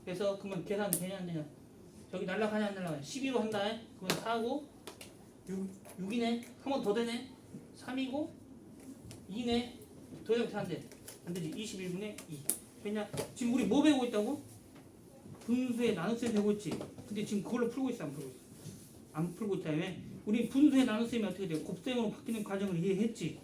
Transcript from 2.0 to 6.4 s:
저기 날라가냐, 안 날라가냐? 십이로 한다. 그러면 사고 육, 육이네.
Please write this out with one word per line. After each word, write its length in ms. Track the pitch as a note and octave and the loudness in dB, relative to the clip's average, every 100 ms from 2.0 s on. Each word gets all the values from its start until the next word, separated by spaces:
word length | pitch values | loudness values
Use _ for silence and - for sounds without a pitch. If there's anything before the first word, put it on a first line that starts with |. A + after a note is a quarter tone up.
| - | -8
저기 140 | F#3 | -4
날라가냐, 440 | F#3 G3+ G#3 G#3+ G#3 | 0 2 2 2 0
안 60 | |
날라가냐? 280 | F#3+ F3 D3 | 0 -2 -4
십이로 360 | C#3+ C4+ C4+ A#3+ | -4 -2 0 2
한다. 180 | A3 G#3 G#3 A#3 - - | 2 2 0 -2 -8 -8
그러면 200 | F#3 E3+ | 0 2
사고 440 | A3+ A#3 A3+ D4 - - - - - - - - - | 2 2 2 0 -2 -14 -16 -14 -16 -18 -20 -16 -6
육, 200 | F#3+ F#3+ - - - | -4 -4 -8 -14 -8
육이네. 440 | F#3+ A#3+ A#3 A#3 | -2 2 2 0